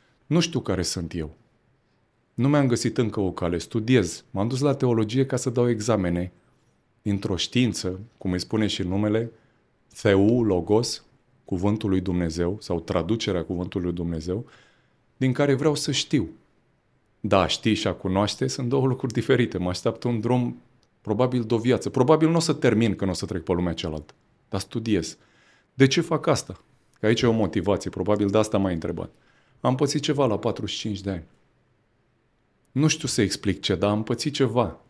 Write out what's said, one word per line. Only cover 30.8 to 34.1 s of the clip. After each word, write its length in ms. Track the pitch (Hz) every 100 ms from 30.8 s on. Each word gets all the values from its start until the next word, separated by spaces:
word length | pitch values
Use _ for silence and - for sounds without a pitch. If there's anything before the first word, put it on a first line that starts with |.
cinci 200 | 113 98
de 100 | 95
ani. 140 | 90 - _ _ _ _ _ _ _ _ _ _ _ _ _ _
Nu 140 | 127 151
știu 220 | - -
să 140 | -
explic 380 | 98 - 101 87
ce, 140 | -
dar 160 | 90 101
am 120 | 107
pățit 320 | 107